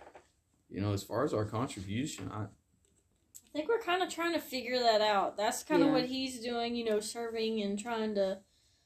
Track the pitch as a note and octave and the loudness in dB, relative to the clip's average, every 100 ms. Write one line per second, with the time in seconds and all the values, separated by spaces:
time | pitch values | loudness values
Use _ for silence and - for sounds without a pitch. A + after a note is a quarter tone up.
0 | - - _ _ _ _ _ F2+ G2+ G2 | -16 -20 _ _ _ _ _ -4 0 -2
1 | - G#2+ D3+ D3+ G#2+ A2+ C3+ G#2 F#2+ A2 | -2 -2 0 0 0 -2 -4 -4 -6 -4
2 | D3+ - G2 G#2+ G#2+ - _ _ _ _ | -4 -6 -8 -6 -8 -10 _ _ _ _
3 | _ _ _ - _ D4 D#4 A4+ F4 F#4 | _ _ _ -20 _ -6 0 0 2 0
4 | F4+ - E4+ D#4+ - C4 A#3 B3 A#3 G#3+ | 0 -2 0 0 -2 -6 -2 2 4 6
5 | G#3+ G3+ F3+ - A3 - - D4 C#4 C4 | 6 4 2 0 0 0 2 4 6 4
6 | B3+ C4 C4 B3 A#3+ A#3+ A#3 A#3+ A3+ G#3+ | 2 -2 -4 -4 -4 -2 -2 -2 0 0
7 | G#3+ A#3 A#3 A3+ A3 A3 G3+ G3+ A#3+ A3+ | 0 -6 -6 -2 0 0 0 -2 -2 -2
8 | A3 G#3 F#3+ G3 _ _ _ _ | 0 2 0 0 _ _ _ _